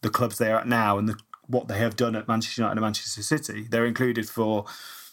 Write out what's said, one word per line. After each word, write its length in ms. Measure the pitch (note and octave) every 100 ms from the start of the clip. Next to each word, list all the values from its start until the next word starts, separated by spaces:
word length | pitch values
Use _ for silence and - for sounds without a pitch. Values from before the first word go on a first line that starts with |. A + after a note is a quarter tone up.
the 80 | A2
clubs 280 | - A#2+ -
they 120 | A2
are 80 | A2
at 60 | A#2+
now 320 | A#2 G#2 G2+
and 100 | G#2+
the, 80 | G#2 _ - -
what 220 | B2 -
they 100 | G2+
have 160 | A#2
done 220 | G#2+ A#2 A2
at 100 | G#2
Manchester 360 | A2+ - -
United 160 | A2 A2+
and 20 |
Manchester 400 | A2 G#2 - G#2+
City. 460 | G2+ D#3 D3+ G#2 A2+
They're 160 | A2+ A#2+
included 420 | A#2 B2 A2+ G#2
for 360 | A#2 A2 G#2 G2+ - - - -